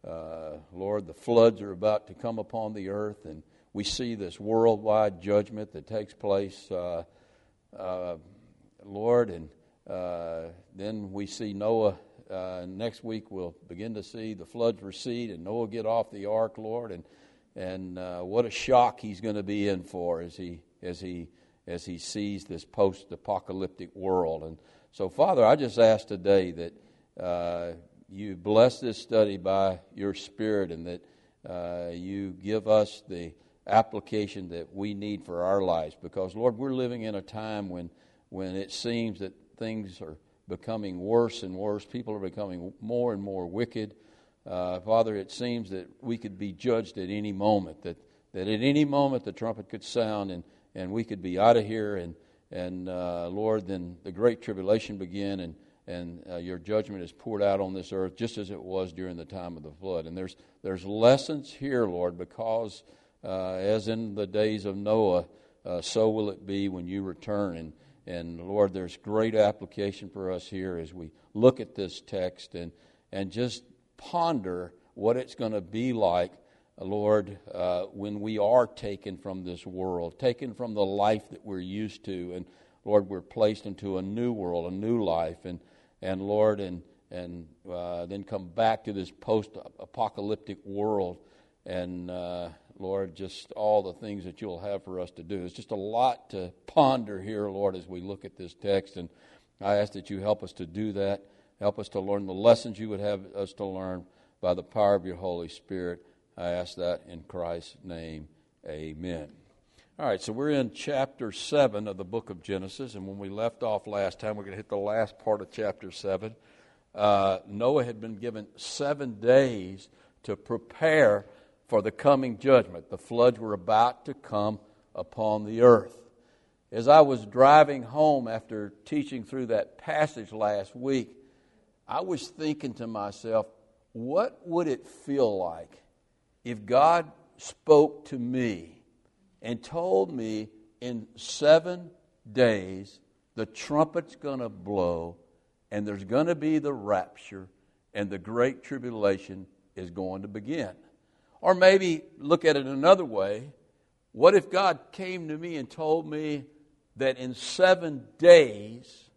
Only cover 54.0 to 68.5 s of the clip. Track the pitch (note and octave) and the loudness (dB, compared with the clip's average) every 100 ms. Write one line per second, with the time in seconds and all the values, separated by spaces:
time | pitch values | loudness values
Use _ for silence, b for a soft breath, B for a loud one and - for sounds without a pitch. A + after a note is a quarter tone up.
54 | F#2+ F2+ A#2+ A#2 - G2 F#2 A2 - G#2 | -14 0 0 0 -8 -6 2 2 0 -10
55 | F#2 G2 G2 G2 F2 D2+ b b - F2+ | -8 -6 -6 -6 -8 -12 b b -12 -10
56 | E2+ F2 - F2 F2 F2+ E2+ G#2+ G#2+ G2+ | -10 -12 -12 -10 -8 -10 -2 -2 -2 -10
57 | E2+ - - G#2 G2+ G2 F#2+ F#2+ F2 F#2+ | -12 -14 -8 0 2 2 -2 -6 -8 -6
58 | F#2 F2 A#2 A2+ F#2+ F#2+ F2+ F#2+ F#2 E2 | -6 -4 -8 -6 -12 -12 -6 -4 -4 -6
59 | F#2 E2+ D#2+ F#2+ F2 E2 D2+ D2+ F#2+ F2 | -10 -10 -12 -12 -12 -12 -16 -14 -6 -6
60 | D#2+ F2+ F#2 - b b G2+ F#2+ F#2+ G#2 | -6 -10 -10 -12 b b -8 -6 -6 6
61 | A#2 C3+ - D#3 C3+ - C#3 B2+ G#2+ F2 | 6 6 2 -8 -8 -10 -2 2 2 2
62 | F2+ F2 F2+ - A2+ A2 A2+ - _ b | -2 -2 -12 -6 -2 -2 -4 -10 _ b
63 | b b - F#2+ F#2 F#2 G2 A2 G#2 A2+ | b b -8 -4 -4 -2 0 0 0 -4
64 | A2+ G2+ G2+ G#2 G#2+ G#2+ G2 F#2+ G2+ A2 | -4 -4 -2 0 0 0 -4 -4 0 4
65 | G#2 F2+ E2 b b b F2 F2 - A2+ | 4 4 0 b b b -8 -6 -2 2
66 | A2 A2 G#2 F#2+ F#2+ G2 G2 F#2 F2 G2 | 2 2 -2 -6 -6 -2 -2 -4 -6 -6
67 | F#2+ D#2+ - G2+ G2+ E2+ D#2+ - b b | -6 -8 -6 -2 -2 -4 -12 -16 b b
68 | - F2 E2+ E2+ F2+ | -12 -10 -10 -12 -4